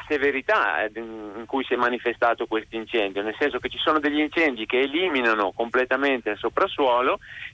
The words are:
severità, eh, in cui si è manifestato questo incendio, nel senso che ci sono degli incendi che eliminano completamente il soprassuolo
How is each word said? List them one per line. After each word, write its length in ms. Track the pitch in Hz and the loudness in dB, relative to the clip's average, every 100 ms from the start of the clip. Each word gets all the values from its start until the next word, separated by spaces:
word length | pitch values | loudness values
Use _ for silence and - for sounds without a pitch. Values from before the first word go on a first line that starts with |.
| - | 0
severità, 760 | 147 143 135 127 214 107 78 | 0 2 0 2 2 2 0
eh, 80 | 107 | -2
in 520 | 110 113 113 107 101 113 | -6 -10 -10 -10 -10 -4
cui 160 | 135 | -2
si 100 | 127 | 0
è 40 | 120 | 0
manifestato 680 | 123 120 123 113 117 117 - | 2 0 -2 0 2 2 0
questo 300 | 110 - 113 | -2 -4 -8
incendio, 480 | 107 120 98 95 | -2 0 0 -2
nel 120 | 107 104 | -4 -2
senso 180 | 147 123 | -2 -2
che 120 | 127 | -6
ci 100 | - | -2
sono 200 | - 156 | 0 2
degli 200 | 147 147 | 2 0
incendi 480 | 151 170 160 117 107 | 0 2 0 0 -2
che 140 | 123 | 0
eliminano 720 | 135 139 185 139 117 107 98 | 0 0 0 2 2 2 0
completamente 760 | - 117 127 127 131 143 131 107 | -2 0 0 2 2 2 0 -2
il 80 | 104 | -4
soprassuolo 840 | 113 - 196 - 135 120 131 190 - - - | -2 0 -2 2 2 4 2 0 -6 -14 -16